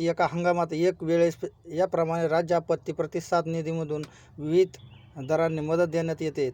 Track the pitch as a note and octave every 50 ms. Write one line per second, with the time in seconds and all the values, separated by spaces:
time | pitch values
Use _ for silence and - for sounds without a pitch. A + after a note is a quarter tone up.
0 | E3 E3 D#3+ - F3 D3 D#3+ E3+ F3 F3+ F3 F3 E3+ D#3+ D#3+ D#3 E3+ F#3 F3+ -
1 | E3+ D#3+ E3+ E3+ E3+ E3+ E3 - F#3 - - _ - E3+ D3+ E3 F#3 F3+ F3 E3+
2 | E3 D#3+ E3 E3+ E3 D3+ D#3+ E3+ E3+ D#3+ F3 E3 D#3+ - E3 - - - D3+ -
3 | D#3 D#3 - E3+ E3 - F3+ E3+ D#3 E3 E3 E3 D3+ E3 E3 E3 D#3+ D3 D3+ D3+
4 | D3+ D3+ - - - - - - D3 D#3 E3 F3+ F#3+ F3+ - - - - - -
5 | - - - D3+ C3 C#3 D#3 D#3 E3 D#3+ D#3+ D#3 D3+ D#3 E3 E3+ F3 E3 D#3 E3+
6 | E3 E3 D#3 - D#3+ D#3 D3 D3+ C#3 B2